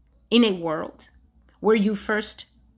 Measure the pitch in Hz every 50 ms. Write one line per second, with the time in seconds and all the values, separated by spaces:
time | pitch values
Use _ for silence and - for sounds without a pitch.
0 | _ _ _ _ _ _ 220 233 240 220 190 175 165 165 156 160 175 - - -
1 | - - _ _ _ _ _ _ _ _ _ _ - 196 226 233 196 208 214 202
2 | - - 214 208 214 - - - - - _ _ _ _ _